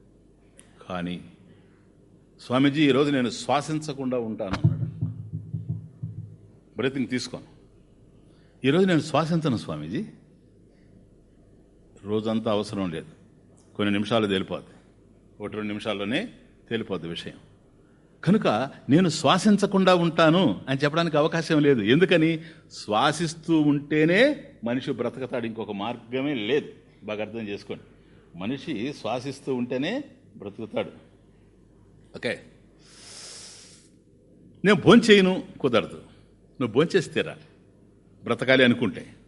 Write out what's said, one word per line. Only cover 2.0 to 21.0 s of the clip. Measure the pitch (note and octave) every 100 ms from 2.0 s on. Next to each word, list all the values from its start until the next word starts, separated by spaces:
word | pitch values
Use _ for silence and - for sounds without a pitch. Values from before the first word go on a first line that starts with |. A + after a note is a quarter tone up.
| _ - _ _ -
"స్వామీజీ | B2 C#3+ C#3 D3
ఈరోజు | B2+ D3
నేను | C#3 A#2+
శ్వాసించకుండా | - - C#3 D3 D#3 D#3 C3+ C3 B2+
ఉంటాను" | A2+ G#2+ G2+
అన్నాడు. | G2 - - - - B2+ - - - - - - - - - - - - - - - _ -
"బ్రీతింగ్ | B2+ C3+ A2+
తీసుకోను, | B2 - - - - - - _ _ - _ _ _ _ _ C3
ఈరోజు | D#3+ F#3+
నేను | E3
శ్వాసించను | - C#3 D#3+ E3+ D3+ A2
స్వామీజీ." | - D2+ D2+ D3 A3 - _ _ _ _ _ _ - - - _ _ _ _ - _ _ _ -
రోజంతా | G2+ G#2+ A2 A2 A2+
అవసరం | G#2 G2+ G2+ F#2+
లేదు, | D#2+ D2+ - - _ _ - _ -
కొన్ని | G#2
నిమిషాలు | G2+ G#2+ A#2 G#2
తేలిపోద్ది, | F#2+ F#2 F2+ - - _ _ _ _ _ -
ఒకటి | G#2
రెండు | G#2 G#2+
నిమిషాల్లోనే | G#2 A2 G2+ G2+ C#3+ A#3 - - _ -
తేలిపోద్ది | A2+ A2 F#2 E2+
విషయం. | E2+ - - - _ _ _ _ _ _ _
కనుక | - G#3+ E3+ A2 C3+ - -
"నేను | D3 F#3
శ్వాసించకుండా | - C3+ F3 G#3+ G3+ G3 G3 F#3
ఉంటాను" | F#3 E3+ E3 D#3+ E3+ E3 F2 -
అని | C3+
చెప్పడానికి | D3 D#3+